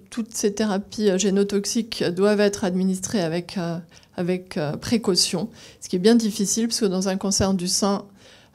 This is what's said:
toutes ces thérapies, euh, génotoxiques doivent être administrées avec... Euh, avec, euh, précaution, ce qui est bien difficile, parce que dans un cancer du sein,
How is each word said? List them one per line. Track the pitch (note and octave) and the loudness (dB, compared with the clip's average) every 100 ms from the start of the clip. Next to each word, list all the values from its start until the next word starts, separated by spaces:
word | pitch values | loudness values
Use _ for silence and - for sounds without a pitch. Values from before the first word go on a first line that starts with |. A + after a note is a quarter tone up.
| - | -12
toutes | - A3 | -10 -8
ces | - G#3+ | -2 -2
thérapies, | G3+ G#3+ F#3+ - - G#3 | 0 0 -2 -4 0 2
euh, | F#3 | 2
génotoxiques | G3+ G3 G3+ G3+ G3+ A#3 A3 - | 2 2 2 0 -2 -2 -4 -2
doivent | D3 F3 G#3 G#3 | -2 2 2 4
être | G#3 G3+ | 2 2
administrées | F#3+ F3+ F#3+ F#3 - G#3+ | -2 0 0 -2 -2 -2
avec... | E3 E3+ F3 G3+ | 0 -2 -4 -6
Euh, | E3+ E3+ - - - - | -4 -6 -10 -20 -14 -4
avec, | F3 F3+ F#3 F#3+ | -2 -2 -4 -4
euh, | D3 - | -4 -4
précaution, | - A#3 A3 F3+ - F3 G#3 - - - | -2 0 2 2 0 0 -4 -8 -20 -20
ce | - | -6
qui | F#3 | 2
est | |
bien | G3+ A#3 | 6 6
difficile, | A3 G3 F#3+ - A3+ | 4 0 -2 0 -2
parce | A#3 | 0
que | G3+ | 0
dans | F#3 F#3+ | 0 -2
un | F#3+ | -2
cancer | G3 F#3+ G3 | -2 0 2
du | G3 F3+ | 0 0
sein, | - G3+ G3+ - - - - - | 0 0 -2 -6 -20 -20 -20 -18